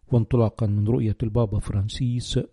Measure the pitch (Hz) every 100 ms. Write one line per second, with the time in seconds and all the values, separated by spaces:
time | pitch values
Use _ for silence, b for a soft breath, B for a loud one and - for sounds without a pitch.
0 | - 120 110 120 107 - 107 104 104 131
1 | 110 98 113 113 113 104 - 101 104 -
2 | 127 123 - 127 -